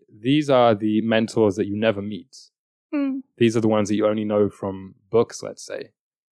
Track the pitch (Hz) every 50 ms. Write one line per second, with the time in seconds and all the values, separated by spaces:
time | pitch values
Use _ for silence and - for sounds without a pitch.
0 | _ _ - 107 104 127 143 151 151 139 135 127 120 117 110 101 110 107 107 110
1 | 107 113 113 110 113 107 - 117 110 104 92 104 98 98 101 104 110 113 107 101
2 | 101 104 107 87 87 _ - - - _ _ _ _ _ _ _ _ _ - 294
3 | 285 277 262 277 - _ _ - 117 113 110 117 110 110 110 107 104 98 107 104
4 | 107 107 107 110 107 104 104 104 104 101 - - - 101 95 95 95 95 - _
5 | _ _ - 113 117 - - - 107 107 - - - - 101 - - - _ _
6 | _ _ _ _ _ _ _